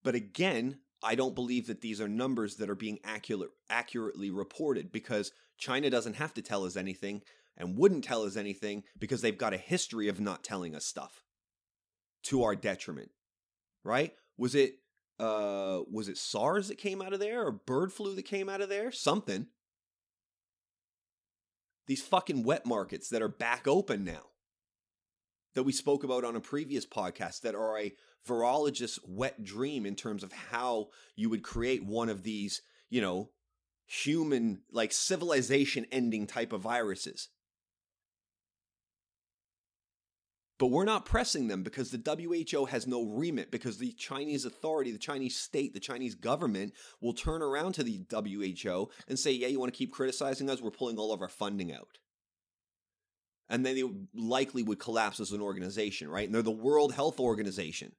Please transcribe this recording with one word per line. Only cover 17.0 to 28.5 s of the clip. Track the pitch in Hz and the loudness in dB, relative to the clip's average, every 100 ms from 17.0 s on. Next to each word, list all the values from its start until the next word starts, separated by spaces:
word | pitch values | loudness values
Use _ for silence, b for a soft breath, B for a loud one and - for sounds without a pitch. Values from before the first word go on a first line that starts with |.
out | 190 | -4
of | 196 | -2
there, | 208 240 190 | 0 0 -2
or | |
bird | 107 - 131 185 | -2 0 0 0
flu | - 202 196 | -2 -4 -4
that | 190 | -4
came | 202 190 | -4 -2
out | 196 | -2
of | 196 | -2
there? | 202 233 | 0 -2
Something. | - - 185 - 98 135 _ _ _ _ _ _ _ _ _ _ _ _ _ _ _ _ _ _ _ _ _ _ _ - | 0 2 2 0 -4 -4 _ _ _ _ _ _ _ _ _ _ _ _ _ _ _ _ _ _ _ _ _ _ _ -4
These | 135 | -4
fucking | - 185 - 139 | 4 4 6 0
wet | 117 160 123 | 4 2 2
markets | 110 92 - - | 0 0 -6 -2
that | 117 | 2
are | 107 | 0
back | - 117 123 135 | 0 0 2 4
open | 165 190 104 | 4 4 -2
now, | 92 78 - _ _ _ _ _ _ _ _ _ _ _ _ - | -2 -6 -14 _ _ _ _ _ _ _ _ _ _ _ _ 0
that | |
we | 135 | 2
spoke | 135 - 143 | 2 4 4
about | 135 127 120 | 4 0 0
on | 117 | -2
a | |
previous | - 143 151 135 - | -2 -4 0 -4 -2
podcast, | - 92 - 90 - | -2 -4 -2 -6 -4
that | 117 104 | -4 0
are | 110 107 | 0 0
a | 104 - b b - | -4 -6 b b -2
virologist's | 120 117 | 2 4